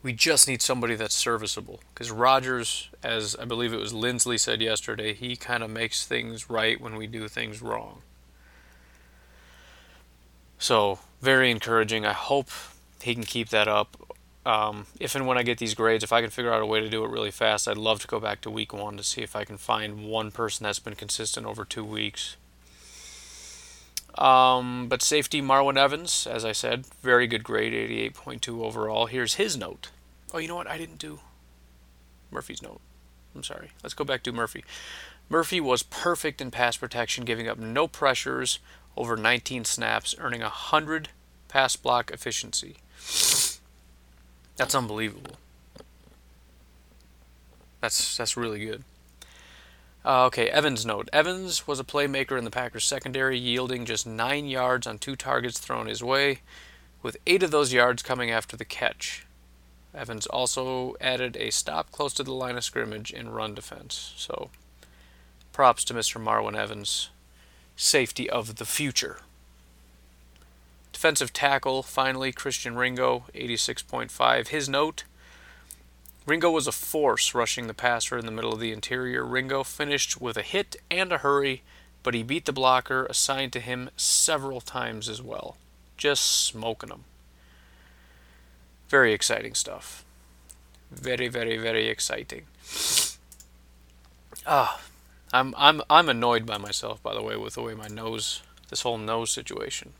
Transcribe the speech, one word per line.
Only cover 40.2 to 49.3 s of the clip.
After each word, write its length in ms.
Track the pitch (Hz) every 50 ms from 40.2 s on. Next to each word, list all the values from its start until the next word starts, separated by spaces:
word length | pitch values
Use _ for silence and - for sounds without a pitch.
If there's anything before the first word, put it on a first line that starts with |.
| 170 131 120 117 113
a 80 | 110
hundred 580 | - - - - - 151 156 151 160 160 151 - - - - _ _ _ - -
pass 280 | - 139 135 127 -
block 340 | - - 123 123 120 117 -
efficiency. 640 | 147 - - 127 113 - - 113 - - - - 147 - - - - - - - - - - - - - - - - - - - - - _ - - - _ - - - - - - _ - - -
That's 180 | - 131 123 -
unbelievable. 640 | 135 123 110 104 107 110 107 101 98 - - - - - - - _ - - _ - - _ - _ - - - - _ - - - _ _ - - - _ _ - - _ - - - - - _ - _ - _ _ - - - - - _ -
That's, 380 | - 113 - - - - - -
that's 180 | 120 110 -
really 300 | 123 120 113 107 104 104
good. 180 | 110 107 107 135 - - - - - - - - -